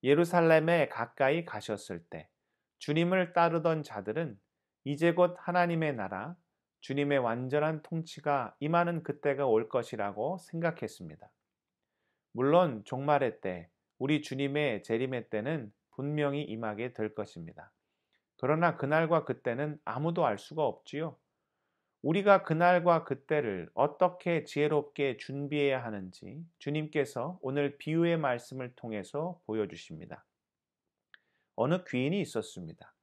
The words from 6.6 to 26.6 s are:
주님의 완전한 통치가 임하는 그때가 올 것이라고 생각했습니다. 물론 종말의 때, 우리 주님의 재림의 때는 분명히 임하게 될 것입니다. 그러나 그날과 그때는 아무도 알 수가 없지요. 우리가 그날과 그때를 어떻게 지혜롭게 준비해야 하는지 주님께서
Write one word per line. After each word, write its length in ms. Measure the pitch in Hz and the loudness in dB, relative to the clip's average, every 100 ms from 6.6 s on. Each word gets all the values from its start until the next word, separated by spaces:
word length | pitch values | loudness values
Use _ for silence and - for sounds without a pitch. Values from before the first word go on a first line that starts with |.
| _ _ | _ _
주님의 380 | - 139 143 143 | -6 -2 2 2
완전한 640 | 120 117 127 147 151 156 | 2 -2 0 0 0 -2
통치가 720 | - 165 160 - 147 143 117 - | -6 -8 -6 -8 -2 0 -2 -6
임하는 420 | 147 170 175 170 | 0 2 2 -2
그때가 440 | - 143 147 139 139 | -6 -2 0 0 4
올 220 | 113 117 | 2 2
것이라고 720 | 127 117 110 101 101 123 185 | -2 -4 -4 -6 -4 -6 -6
생각했습니다. 920 | - 165 165 165 - - 87 76 - _ _ _ _ _ _ _ _ _ _ | -8 -4 -4 -4 -10 -10 -16 -16 -20 _ _ _ _ _ _ _ _ _ _
물론 520 | 113 135 165 180 113 | 0 4 6 4 0
종말의 560 | 104 131 139 147 131 - | -8 -6 2 2 2 -2
때, 300 | 95 90 85 _ _ _ | -8 -8 -12 _ _ _
우리 240 | 131 151 | 0 0
주님의 600 | - 131 139 143 147 107 | -2 -4 -2 0 -2 -2
재림의 480 | - 113 131 127 110 | -2 -2 -2 -4 -6
때는 420 | 107 113 160 110 _ _ | -6 -4 -6 -8 _ _
분명히 500 | - 139 151 143 143 | -8 -4 -2 -2 -2
임하게 500 | 147 110 113 104 123 | -6 -6 -6 -6 -8
될 220 | 123 107 | -4 -6
것입니다. 580 | 107 104 - 82 78 80 _ _ _ _ _ _ _ | -4 -10 -10 -16 -16 -20 _ _ _ _ _ _ _
그러나 380 | 127 156 170 165 | 0 2 2 0
그날과 480 | 139 156 165 165 | 0 2 4 2
그때는 560 | 151 127 - 117 151 147 | 0 -4 -2 -2 -4 -6
아무도 420 | - 117 156 170 151 | -8 -4 -2 0 0
알 120 | 101 | 0
수가 280 | - 156 143 | -6 -2 -2
없지요. 500 | - - 139 160 - _ _ _ _ _ _ _ _ | -2 -10 -8 -8 -10 _ _ _ _ _ _ _ _
우리가 420 | 135 170 196 190 | 0 2 8 6
그날과 600 | 190 160 175 180 170 165 | 6 4 6 6 6 4
그때를 680 | 160 131 _ 151 120 95 78 | 2 -6 _ 0 0 -2 -6
어떻게 680 | - 139 147 180 175 - 170 | 0 0 4 2 2 -2 -2
지혜롭게 720 | - - 147 151 143 - 139 120 | -2 0 2 2 0 -2 -2 -2
준비해야 640 | - 139 143 147 143 131 | -8 -8 -4 0 2 0
하는지 640 | 120 104 92 - 90 131 165 | -2 -8 -10 -14 -16 -16 -18
주님께서 800 | _ | _